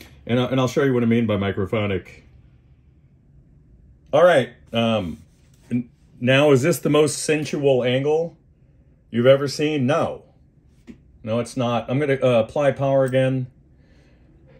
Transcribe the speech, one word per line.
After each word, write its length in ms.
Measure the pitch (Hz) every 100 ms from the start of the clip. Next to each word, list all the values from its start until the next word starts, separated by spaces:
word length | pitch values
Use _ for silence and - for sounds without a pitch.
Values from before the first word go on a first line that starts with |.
| - - -
and, 140 | 120
uh, 80 | 127
and 100 | 131
I'll 80 | 127
show 160 | -
you 100 | 139
what 100 | 123
I 20 | 117
mean 220 | 117 113
by 100 | 101
microphonic. 840 | 98 95 95 - 101 92 - - - - _ _ _ _ _ _ _ _ _ - _ _ _ - _ _ _
All 120 | 143
right, 260 | 180 156 113 - -
um, 480 | 113 117 110 90 76 - _ _ _ _
n-, 200 | 120 - _ _ -
now 300 | 123 135 151
is 140 | 135
this 160 | 147 165
the 100 | 160
most 300 | 147 151 -
sensual 640 | - 156 147 165 139 127
angle 520 | 123 131 139 156 170 - _ _ _ _ _ _ _
you've 160 | 113 123
ever 200 | 139 139
seen? 380 | - 151 151 123
No. 380 | 160 98 69 - _ _ _ _ _ - - _ _
No, 180 | 110 113
it's 160 | 117 131
not. 320 | 120 117 -
I'm 80 | 131
gonna, 180 | 147 135
uh, 200 | 127 120
apply 280 | 110 156 143
power 320 | 135 139 135
again. 440 | 131 131 131 131 127 - _ _ _ _ _ _ _ _ _